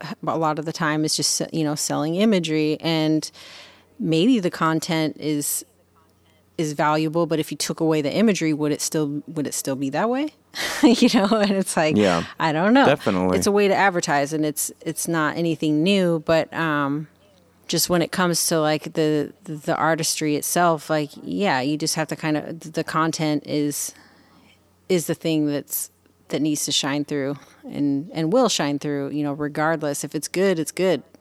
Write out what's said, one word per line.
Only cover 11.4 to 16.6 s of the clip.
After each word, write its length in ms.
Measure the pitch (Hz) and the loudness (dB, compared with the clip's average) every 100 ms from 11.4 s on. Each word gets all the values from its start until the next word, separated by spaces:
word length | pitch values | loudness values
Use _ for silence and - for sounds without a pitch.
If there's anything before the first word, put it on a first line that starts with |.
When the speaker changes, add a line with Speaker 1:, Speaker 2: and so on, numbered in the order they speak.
| 196 | 2
Speaker 1:
it's 240 | 196 185 - | 2 0 2
like, 200 | 156 104 | 2 4
Speaker 2:
Yeah, 280 | 101 85 - - | 4 4 0 -2
Speaker 1:
I 140 | 160 | 0
don't 200 | 151 196 | 2 4
know. 120 | 254 233 | 6 6
Speaker 2:
definitely. 520 | 147 - 95 92 92 | 4 2 2 2 2
Speaker 1:
It's 80 | 95 | 2
a 60 | |
way 160 | 202 202 | 2 4
to 60 | |
advertise, 580 | 190 196 175 170 143 143 | 4 2 2 0 0 0
and 120 | 156 | -2
it's, 280 | 151 147 - - | -2 -4 -6 -8
it's 260 | 147 156 - | -8 -6 -4
not 280 | 165 151 139 | 0 0 0
anything 460 | 170 156 160 151 | -2 0 0 2
new, 380 | 170 202 180 165 | 4 4 2 0
but, 320 | 156 165 - | 2 2 2
um, 560 | 117 | -2